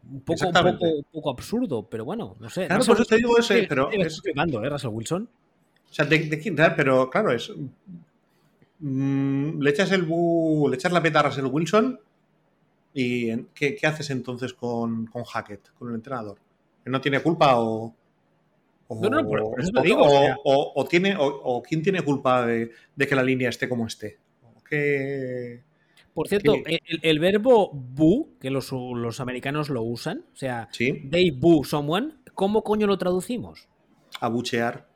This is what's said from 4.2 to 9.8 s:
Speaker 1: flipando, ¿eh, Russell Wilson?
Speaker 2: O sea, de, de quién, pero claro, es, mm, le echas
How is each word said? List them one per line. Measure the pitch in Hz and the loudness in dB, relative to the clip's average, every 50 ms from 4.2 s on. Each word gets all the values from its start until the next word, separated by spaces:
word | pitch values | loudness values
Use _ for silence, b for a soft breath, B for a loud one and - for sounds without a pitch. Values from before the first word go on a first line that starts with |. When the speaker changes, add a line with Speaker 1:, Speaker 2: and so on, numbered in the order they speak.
Speaker 1:
flipando, | - 190 - 139 147 110 117 107 107 | -6 -4 -2 -2 -2 -2 -2 -4 -4
¿eh, | 139 | -4
Russell | 147 143 - 123 | -6 -6 -6 -6
Wilson? | 107 113 110 - 160 185 233 - _ _ _ _ _ _ _ _ _ _ _ _ | -6 -8 -6 -4 -4 -6 -6 -8 _ _ _ _ _ _ _ _ _ _ _ _
Speaker 2:
O | |
sea, | - - 151 | -4 -4 0
de, | 139 160 156 | 2 2 2
de | 156 151 156 156 | 2 -2 -6 -6
quién, | - 226 165 147 160 170 - | -4 -4 0 2 2 2 4
pero | 160 143 135 131 127 131 127 | 2 2 4 4 4 2 2
claro, | - 190 220 175 | 0 0 0 2
es, | 123 117 - - - 160 147 123 - _ _ 196 175 170 170 _ _ _ _ _ _ _ _ _ _ _ _ _ _ _ | 0 -2 -4 -8 -12 -12 -14 -14 -14 _ _ -20 -20 -20 -20 _ _ _ _ _ _ _ _ _ _ _ _ _ _ _
mm, | 160 139 131 131 139 135 139 139 139 139 135 139 139 151 165 151 | -8 -4 -2 -2 0 0 0 0 0 0 0 0 -2 -2 -2 2
le | 131 143 | 2 2
echas | 147 - | 4 2